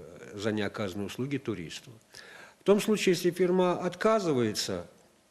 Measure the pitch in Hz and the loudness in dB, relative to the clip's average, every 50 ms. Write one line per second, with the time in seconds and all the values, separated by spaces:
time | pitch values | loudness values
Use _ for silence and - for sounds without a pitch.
0 | 85 76 87 95 - - - 104 98 110 104 107 104 98 - - 107 95 87 101 | -16 -16 -16 -18 -16 -14 -10 -4 -2 0 0 0 -2 -2 -4 -4 -6 -6 -4 -6
1 | 101 95 - - 123 139 143 131 - - 107 87 85 76 - - - - 120 - | -6 -6 -6 -6 -6 -4 -4 -4 -4 -4 -6 -4 -6 -10 -10 -14 -14 -16 -20 -20
2 | _ _ - - - - - - - - - _ - - 202 214 - - 214 202 | _ _ -20 -20 -20 -20 -20 -20 -20 -20 -18 _ 2 4 4 4 4 2 2 2
3 | - 196 180 160 - 180 165 - 185 175 180 185 180 180 175 127 - 180 175 - | 4 4 4 4 2 0 2 2 2 4 4 4 4 4 2 0 -2 -4 -2 0
4 | - 220 220 220 196 170 147 123 120 107 101 - - - 101 87 85 - - - | 2 4 4 4 2 2 2 2 2 2 0 -2 -4 -4 -4 -6 -6 -10 -16 -20
5 | _ _ _ _ _ _ | _ _ _ _ _ _